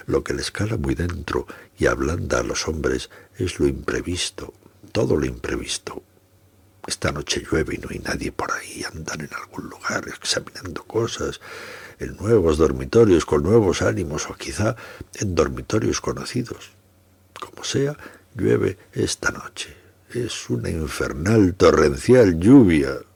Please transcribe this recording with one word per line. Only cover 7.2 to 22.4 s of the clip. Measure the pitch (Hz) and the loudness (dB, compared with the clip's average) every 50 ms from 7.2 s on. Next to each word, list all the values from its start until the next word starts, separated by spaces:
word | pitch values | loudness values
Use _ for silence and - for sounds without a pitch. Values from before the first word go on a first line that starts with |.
| 71 - - - - | -6 -6 -6 -6 -4
llueve | - - 80 - - - | -2 0 0 0 -2 -4
y | - | -8
no | - - | -8 -10
hay | - - | -10 -10
nadie | - - - - - - | -8 -6 -6 -6 -6 -6
por | - - - - | -6 -6 -4 -4
ahí. | - - - - - - - | -4 -6 -8 -10 -12 -12 -12
Andan | - - 82 78 - - 80 | -10 -10 -12 -10 -10 -10 -10
en | 76 69 - | -10 -10 -12
algún | - - - - - - - | -12 -14 -14 -12 -12 -12 -12
lugar | - - - - - - - - | -14 -10 -8 -6 -6 -6 -6 -8
examinando | - - - - - - - - - - - 95 76 - - | -12 -10 -6 -4 -4 -4 -6 -8 -12 -14 -12 -12 -12 -12 -10
cosas, | - - 110 117 113 - - - 69 - - - - - - - - - - - - - - | -4 -2 -2 -2 -2 -2 -6 -6 -6 -8 -8 -12 -16 -16 -16 -16 -16 -16 -16 -18 -20 -14 -12
en | - 65 65 - | -12 -10 -10 -6
nuevos | - 104 117 110 87 82 78 76 | 0 4 4 4 6 4 4 4
dormitorios, | 82 69 67 64 65 65 - 113 117 104 92 80 73 | 4 2 2 0 -2 2 6 6 8 8 8 6 4
con | - 78 76 71 | 4 2 2 4
nuevos | 85 107 120 107 92 80 - | 4 6 6 6 4 2 2
ánimos, | 90 110 110 107 92 73 73 85 - - | 0 0 0 -2 -4 -4 -6 -6 -8 -8
o | - | -10
quizá | - - - - - 104 110 123 - - - - - - - - | -12 -12 -8 -4 -2 -2 -2 -2 -4 -8 -16 -18 -18 -18 -16 -10
en | - 110 101 87 | -8 -6 -2 0
dormitorios | 85 78 69 64 - - - - 107 107 101 - - | 0 0 0 -2 -6 -6 -4 -2 0 0 0 -2 -2
conocidos. | - - - 131 - - - 123 123 120 - - - - _ _ _ _ _ _ _ _ _ _ _ _ - - | -4 -6 -6 -6 -8 -6 -6 -6 -6 -6 -10 -14 -16 -20 _ _ _ _ _ _ _ _ _ _ _ _ -18 -18
Como | - - - - - | -18 -18 -16 -12 -8
sea, | - - 127 139 139 151 - - - - - _ _ - | -4 -2 -2 -2 -2 -4 -8 -14 -20 -20 -20 _ _ -8
llueve | - 95 104 120 110 101 98 95 - - _ - | -2 2 2 2 2 2 0 -2 -4 -10 _ -4
esta | - 107 101 - - - - | -4 -2 -2 -2 -4 -4 -4
noche. | - - - - - - - - - - - _ _ _ _ _ | -6 -6 -10 -16 -14 -14 -14 -14 -16 -20 -20 _ _ _ _ _
Es | - 120 120 110 - - - - | -8 -6 -6 -6 -8 -8 -6 -6
una | 123 120 110 90 | -4 -4 -4 -4
infernal, | 87 85 78 69 - - - 64 - 69 78 98 113 113 101 90 87 | -4 -4 -4 -4 -4 -4 -4 -4 -4 -2 0 4 6 6 6 6 6
torrencial | - 92 82 76 78 80 76 71 65 - - 123 127 117 98 85 | 6 6 6 8 6 6 4 2 2 4 6 8 8 8 8 6
lluvia. | 80 | 4